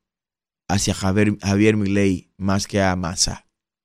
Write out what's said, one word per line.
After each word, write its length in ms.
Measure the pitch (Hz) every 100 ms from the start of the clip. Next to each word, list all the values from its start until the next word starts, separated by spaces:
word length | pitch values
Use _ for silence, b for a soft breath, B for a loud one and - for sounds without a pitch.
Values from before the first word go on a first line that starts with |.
| _ _ _ _ _ _ -
hacia 260 | 95 -
Javier, 440 | 92 95 98 104 101
Javier 360 | 98 98 110 107
Milei 540 | 98 101 98 90 - -
más 300 | 98 98 -
que 160 | 104
a 140 | 95 92
Massa. 500 | 87 87 - - - _ _ _